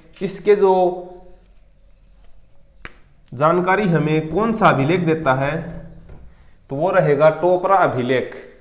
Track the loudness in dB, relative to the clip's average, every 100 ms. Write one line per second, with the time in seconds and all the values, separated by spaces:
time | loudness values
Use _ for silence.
0 | -20 -10 -10 -4 2 4 4 4 2 -2
1 | -12 -18 -20 -20 _ -20 _ _ _ -20
2 | -20 -20 -20 -20 -20 -20 -20 _ -20 -20
3 | -20 _ -14 -2 0 2 0 0 2 0
4 | 0 -2 -2 -2 -2 2 2 2 0 0
5 | 0 -2 0 -2 -2 -6 -10 -14 -16 -20
6 | -20 -20 -20 -20 -20 -20 -12 -4 0 2
7 | 2 4 4 4 0 0 2 2 2 0
8 | -2 -2 -2 -14 -20 -20